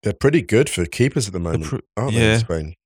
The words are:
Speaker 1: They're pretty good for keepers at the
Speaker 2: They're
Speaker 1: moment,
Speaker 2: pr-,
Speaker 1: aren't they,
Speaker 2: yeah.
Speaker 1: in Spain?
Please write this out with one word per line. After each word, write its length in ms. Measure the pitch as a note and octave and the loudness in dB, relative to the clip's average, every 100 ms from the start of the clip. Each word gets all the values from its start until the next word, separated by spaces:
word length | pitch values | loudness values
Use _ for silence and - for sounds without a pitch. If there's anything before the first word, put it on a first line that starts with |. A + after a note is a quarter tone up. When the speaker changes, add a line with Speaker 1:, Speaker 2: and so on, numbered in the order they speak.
Speaker 1:
They're 100 | G#2+ | -4
pretty 300 | - C#3 D#3+ | 0 2 2
good 260 | - A2 D3+ | 2 2 2
for 160 | - E2+ | 0 -4
keepers 400 | - B2+ D3 G#2 | 0 0 0 -4
at 40 | |
the 60 | F#2 | -4
Speaker 2:
They're 140 | E2+ | -2
Speaker 1:
moment, 120 | E2 D#2 | -4 -4
Speaker 2:
pr-, 60 | - _ - | -8 _ -6
Speaker 1:
aren't 160 | C3 | -2
they, 40 | A#2 | 2
Speaker 2:
yeah. 140 | A2 | 2
Speaker 1:
in 60 | A2+ | 2
Spain? 340 | A2+ E2 D#2 E2+ | 0 -4 -6 -14